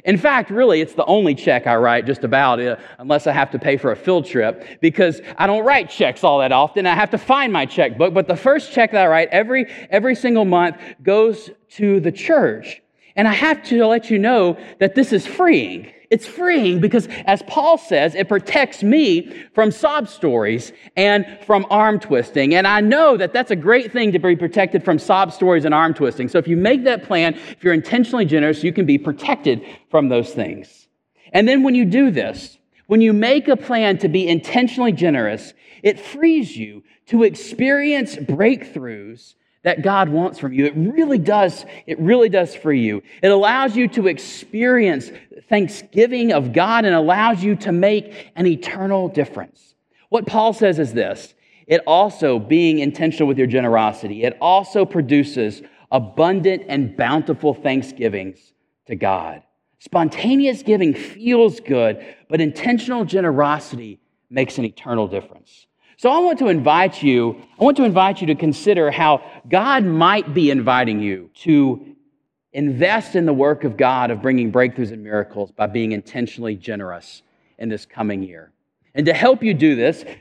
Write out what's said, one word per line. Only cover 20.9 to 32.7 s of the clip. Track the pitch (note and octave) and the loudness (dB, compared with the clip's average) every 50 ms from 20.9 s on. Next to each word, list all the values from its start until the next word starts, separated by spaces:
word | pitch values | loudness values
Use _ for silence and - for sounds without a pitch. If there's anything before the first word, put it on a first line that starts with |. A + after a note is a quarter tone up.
| - | -2
and | F3+ G3 G3+ G#3 G#3 G3 - - - - - | 0 2 4 4 2 0 -2 -10 -8 -2 2
from | G#3 G3 G3 - | 2 2 2 2
arm | G3 G#3 G#3+ A3 G#3+ F#3+ | 2 2 4 4 2 0
twisting. | - - D3+ B2 A#2+ - - D3+ C3+ C#3 D#3+ | -2 0 0 0 0 0 -2 0 2 2 2
And | F3+ F#3+ G3 | 2 2 2
I | G#3 G#3 | 2 2
know | G#3 G#3+ B3+ D4+ D#4+ D4+ B3+ F#3+ | 2 4 4 4 4 4 4 2
that | F#3+ F3 - | 0 -2 -2
that's | A#3+ B3+ - | -2 -2 -2
a | G#3+ | -4
great | F3 C#3+ F#3 A#3 B3+ B3 G#3+ | -2 2 2 2 2 2 -2
thing, | - B3 A3+ G#3 | -4 -2 0 0
to | F3+ F3+ | 0 2
be | D3+ F#3 F3 | 2 2 2
protected | D#3 F3 E3 - G#3 F#3+ F#3 - F#3 - | 2 0 -2 0 0 0 2 0 -2 0
from | G3 D#3+ C#3+ | 0 0 0
sob | - - G3 F#3+ G3 F#3 - | 2 2 2 2 2 0 -2
stories | - F#3 F3+ F3+ E3 D3 | 0 2 2 2 2 2
and | D#3 D3+ | 2 2
arm | D3+ E3 D#3+ D#3 | 2 2 2 0
twisting. | - D3 B2 - - B2 A#2+ | 0 -2 -2 -2 -2 -4 -2
So | - F3 | 0 0
if | - E3 | 0 0
you | E3+ E3+ | 0 0
make | F#3 A3 C4 C4+ B3 | 2 2 2 2 2
that | C4 A#3+ A3 - | 0 0 -2 -2
plan, | - G3+ E3+ E3 E3 D#3 | -4 -2 0 0 0 -2
if | - - - - - - | -4 -10 -20 -10 -4 0
you're | F3+ E3+ | 0 0
intentionally | D#3+ - - A#3+ B3 A#3+ - - A#3+ G#3+ | 0 0 0 0 0 0 0 0 -2 0
generous, | D3 D#3 D#3 D3 D3+ D#3 D3+ - | 2 2 2 2 2 0 0 -2
you | F3+ | -4
can | E3+ - F#3 | -2 0 2
be | D3 C#3+ C#3+ | 2 2 2
protected | C#3+ E3 C#3+ - - - C#4+ - - D3+ B2 A2 - - - - _ _ | 0 -2 -8 -6 -2 -4 -2 -2 0 -2 -2 -2 -4 -12 -20 -20 _ _
from | - D#3 C#3+ C3 | 0 0 2 2
those | B2+ A#2+ A2+ - | 0 0 -2 -4
things. | - B2+ G2+ - - - - - _ _ _ _ _ _ _ _ _ _ _ _ - | -6 -8 -8 -8 -8 -14 -16 -20 _ _ _ _ _ _ _ _ _ _ _ _ 0
And | F#3 G#3+ A#3 | 2 2 4
then | C4 C#4 C4+ | 4 2 2
when | C#4 B3 | 2 2
you | B3 A#3+ | 2 2
do | F3+ F3+ C4 C#4 C4 | 2 2 2 2 2
this, | F3 B2+ G2+ A2 - - - - _ _ _ _ | 2 0 -4 -6 -8 -12 -16 -20 _ _ _ _